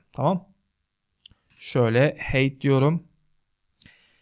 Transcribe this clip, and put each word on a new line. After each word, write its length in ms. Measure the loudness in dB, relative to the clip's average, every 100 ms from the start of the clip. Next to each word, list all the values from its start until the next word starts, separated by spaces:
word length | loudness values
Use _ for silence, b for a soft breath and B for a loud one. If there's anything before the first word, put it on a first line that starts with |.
| _
Tamam. 360 | -4 -2 -2 -6 _ _ _ _ _ _ _ -20 _ _ _
Şöyle 580 | -6 -2 0 2 0 -2
head 440 | -4 -2 -2 -2
diyorum. 420 | 0 2 2 0 -6 _ _ _ _ _ _ _ b b b b